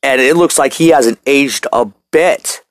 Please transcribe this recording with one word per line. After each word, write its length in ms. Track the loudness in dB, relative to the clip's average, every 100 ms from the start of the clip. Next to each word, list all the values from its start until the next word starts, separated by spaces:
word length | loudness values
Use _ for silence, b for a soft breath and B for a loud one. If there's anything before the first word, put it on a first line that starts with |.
and 180 | 0 0
it 160 | 2 2
looks 220 | 0 0
like 160 | -2
he 160 | 0 2
hasn't 300 | 4 2 -2 -2
aged 420 | 0 0 -4 -4
a 160 | -2 -4 _ _
bit. 500 | 0 0 -2 -8 -14 _